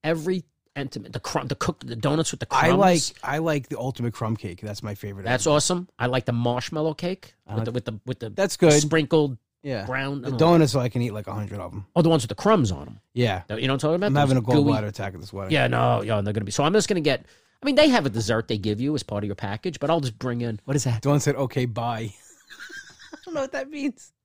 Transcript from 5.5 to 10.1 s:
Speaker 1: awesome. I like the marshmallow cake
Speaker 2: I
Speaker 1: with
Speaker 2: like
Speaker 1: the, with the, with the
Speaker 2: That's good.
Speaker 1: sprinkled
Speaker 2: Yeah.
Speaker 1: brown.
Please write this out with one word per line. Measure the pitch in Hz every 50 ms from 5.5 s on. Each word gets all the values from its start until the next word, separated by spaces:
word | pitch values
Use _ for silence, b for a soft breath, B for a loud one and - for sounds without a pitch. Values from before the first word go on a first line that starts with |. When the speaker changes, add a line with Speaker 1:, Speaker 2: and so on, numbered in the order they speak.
| 147
Speaker 1:
awesome. | 147 143 - 180 175 180 _ _
I | - 120
like | 123 127 131 -
the | - 120
marshmallow | 117 120 120 123 123 - - 160 156 156 160 147
cake | - - 175 190 _ - - _ _ _
Speaker 2:
I | - 101
Speaker 1:
with | 110
Speaker 2:
like | 113
Speaker 1:
the, | 117
with | 117 127 -
the, | - 110 101 _
with | 127 123 _
the | - 110
Speaker 2:
That's | 98 - 196 202 -
good. | - 180 160 147
Speaker 1:
sprinkled | 151 151 151 165 160 151 135 165 156 147 143 127 - _ _ _ _ -
Speaker 2:
Yeah. | 143 131 107 95
Speaker 1:
brown. | 104 127 131 135 139